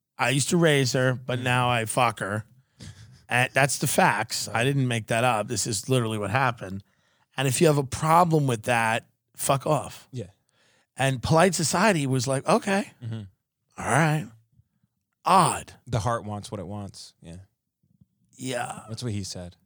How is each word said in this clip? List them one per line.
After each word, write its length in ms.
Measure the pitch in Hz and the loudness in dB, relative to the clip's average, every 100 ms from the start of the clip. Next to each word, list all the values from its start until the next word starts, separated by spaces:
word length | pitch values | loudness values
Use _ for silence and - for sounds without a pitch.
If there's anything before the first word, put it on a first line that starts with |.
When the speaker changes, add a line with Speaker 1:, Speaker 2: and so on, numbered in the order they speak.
| _ - | _ -4
Speaker 1:
I 120 | 120 | 0
used 200 | 139 135 | 0 2
to 60 | 175 | 4
raise 360 | 165 143 131 | 4 4 2
her, 200 | 135 127 | 2 0
but 220 | 127 - 127 | -2 -4 -4
Speaker 2:
Mm-hmm. 40 | |
Speaker 1:
now 260 | 127 123 123 | 0 0 2
I 140 | 120 110 | 0 0
fuck 340 | - 123 107 | 2 2 0
her." 260 | 98 107 - _ _ _ - - - - - | -4 -4 -6 _ _ _ -20 -20 -20 -20 -4
And 200 | 120 127 | 0 0
that's 260 | - 135 - | 2 2 0
the 80 | 143 | 0
facts. 600 | - 180 104 113 - - | 4 4 2 -2 -6 -4
I 100 | 107 | -2
didn't 240 | 123 139 127 | 0 0 0
make 200 | 117 107 | -2 -2
that 160 | 117 | 0
up. 240 | 127 113 107 | 2 0 -2
This 180 | 113 - | -4 -4
is 220 | 107 - | -4 -2
literally 280 | 131 113 110 | 0 0 -4
what 100 | 101 | -2
happened. 540 | 117 131 - 98 98 - _ _ _ _ - | 0 0 -2 -8 -12 -16 _ _ _ _ -4
And 120 | 135 | -2
if 120 | 120 | 4
you 60 | 170 | 4
have 100 | 147 | 4
a 40 | |
problem 600 | 131 - 156 165 175 160 143 | 0 -2 2 4 6 4 2
with 160 | 117 | 0
that, 440 | 110 120 113 113 - _ _ - | 0 0 0 -2 -4 _ _ -6
fuck 300 | - 135 156 | -2 0 0
off. 420 | 151 95 - - | -2 -2 -12 -16
Speaker 2:
Yeah. 160 | 127 98 _ _ _ _ _ _ - | -14 -14 _ _ _ _ _ _ -4
Speaker 1:
And 240 | 135 131 | -2 -2
polite 320 | - 160 185 165 | 2 4 6 4
society 520 | 160 180 214 175 139 | 0 2 2 2 0
was 200 | 131 123 | 0 -2
like, 200 | 131 - | -2 0
"Okay, 440 | 214 - 196 - - | 0 2 -2 -4 -10
Speaker 2:
Mm-hmm. 180 | 117 110 98 _ _ _ _ - | -12 -10 -12 _ _ _ _ -10
Speaker 1:
all 80 | 90 | 0
right." 360 | 127 160 151 208 - _ _ _ _ _ _ _ _ - | 2 4 0 -4 -14 _ _ _ _ _ _ _ _ 2
Odd. 480 | 185 160 - - - - | 4 4 0 -8 -18 -6
Speaker 2:
The 120 | 120 | -4
heart 260 | 123 117 98 | -2 -4 -4
wants 260 | 104 - | -10 -8
what 80 | 104 | -10
it 80 | 87 | -10
wants. 460 | 104 101 - - _ | -10 -12 -14 -20 _
Yeah. 160 | 85 87 98 _ _ _ _ _ _ _ _ - | -20 -18 -20 _ _ _ _ _ _ _ _ -14
Speaker 1:
Yeah. 460 | 131 123 120 - - | -8 -6 -8 -10 -14
Speaker 2:
That's 120 | 110 | -10
what 100 | 123 | -8
he 100 | 104 | -8
said. 320 | 95 95 90 - | -8 -12 -16 -18